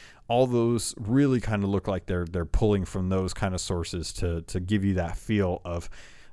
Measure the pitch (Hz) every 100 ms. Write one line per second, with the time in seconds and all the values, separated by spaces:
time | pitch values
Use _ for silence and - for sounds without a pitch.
0 | - - - 120 127 120 117 120 - -
1 | 107 131 143 127 - 104 98 101 - 95
2 | - 90 87 90 82 - 110 101 90 95
3 | 92 95 92 - 98 92 - 87 82 90
4 | 80 - 90 85 82 95 90 107 98 90
5 | 85 - - 107 92 - - 170 - -
6 | - - -